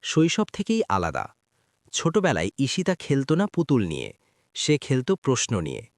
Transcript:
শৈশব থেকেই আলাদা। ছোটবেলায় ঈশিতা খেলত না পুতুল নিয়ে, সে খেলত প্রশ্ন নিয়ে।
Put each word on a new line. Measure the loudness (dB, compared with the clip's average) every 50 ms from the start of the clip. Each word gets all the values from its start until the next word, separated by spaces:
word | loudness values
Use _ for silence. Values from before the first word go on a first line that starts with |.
| -8
শৈশব | -2 0 2 2 2 2 0 -2 -2 -4
থেকেই | -10 -2 -2 0 0 0 _
আলাদা। | 0 0 0 -2 -2 -4 -8 -8 _ _ _ _ _ _ _ _ _ _ _ _
ছোটবেলায় | -8 -2 -2 0 0 2 2 2 2 2 -2 -4 _ -2
ঈশিতা | -2 -2 0 -2 0 -2 -2
খেলত | -2 0 0 0 0 2 2
না | 2 2 2 0
পুতুল | 0 -2 0 2 2 2 2 0
নিয়ে, | -4 -6 -8 -10 -12 _ _ _ _ _ _ _ _
সে | -6 0 0 0 0
খেলত | 2 0 0 0 2 0
প্রশ্ন | -2 0 _ 0 0 0 0 -2 -2 -2
নিয়ে। | -2 -4 -8 -10 -12 _ _